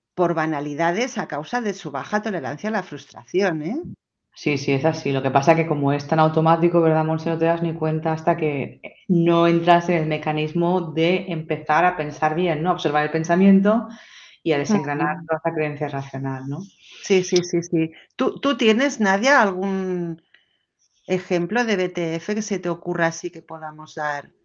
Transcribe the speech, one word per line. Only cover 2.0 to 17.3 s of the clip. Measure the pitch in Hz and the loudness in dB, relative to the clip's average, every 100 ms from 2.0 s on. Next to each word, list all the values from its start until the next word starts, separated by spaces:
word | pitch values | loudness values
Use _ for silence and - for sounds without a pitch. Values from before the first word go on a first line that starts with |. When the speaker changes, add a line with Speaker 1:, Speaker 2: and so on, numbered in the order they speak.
| 135 208 | -4 -4
Speaker 1:
tolerancia | 220 185 127 147 214 | -4 -6 -6 -8 -6
a | |
la | 220 | -6
frustración, | - 143 - - - 175 196 160 | -6 -12 -16 -20 -6 0 0 0
¿eh? | 151 277 359 - _ _ _ | -4 -6 -8 -14 _ _ _
Speaker 2:
Sí, | - 156 139 | -8 -2 -2
sí, | - | 0
es | 135 | 2
así. | 160 156 143 | 2 0 -2
Lo | 135 | -2
que | 131 | 2
pasa | 135 151 160 | 4 4 4
que | 160 | 2
como | 147 139 | 0 0
es | 143 - | 0 0
tan | 160 | 4
automático, | 160 160 160 165 170 175 | 4 4 4 4 4 4
¿verdad, | 160 160 | 4 4
Monse? | 156 160 160 | 2 -2 -2
No | 165 | 0
te | 165 | 2
das | 170 | 2
ni | 165 | -2
cuenta | 165 160 156 160 | -2 -2 -2 -2
hasta | 160 165 170 | -2 0 0
que, | 156 139 123 - | 0 -2 -6 -10
eh, | - - - | -20 -10 0
no | 170 170 170 170 | 2 4 4 4
entras | 170 170 175 170 | 4 4 4 4
en | 170 | 0
el | 156 | 0
mecanismo | 151 156 151 151 170 170 185 160 | -2 -2 -2 -2 0 2 0 -2
de | 147 165 190 190 | 0 2 0 -2
empezar | 160 156 151 - 156 | -6 -4 -4 0 2
a | 180 175 | 2 0
pensar | 151 - 156 | -6 -2 -2
bien, | 156 180 151 | 0 0 0
¿no? | 175 | 0
Observar | 165 160 147 | 0 0 0
el | 151 | 0
pensamiento | 160 160 175 196 196 196 226 - - - - - _ | -2 0 4 6 6 6 2 -2 -12 -20 -20 -20 _
y | 165 | -2
a | 143 | 0
desengranar | 147 208 143 147 151 170 | 2 0 0 -2 -2 -2
Speaker 1:
Ujú. | 165 | -4
Speaker 2:
toda | 160 | -4
esa | 165 | -2
creencia | 165 151 143 147 | -2 -2 -4 -6
racional, | 139 135 135 135 131 135 | -6 -8 -8 -6 -6 -8
¿no? | 147 202 _ - - | -10 -10 _ -20 -12
Speaker 1:
Sí, | - 190 | 0 0
sí, | 180 | 2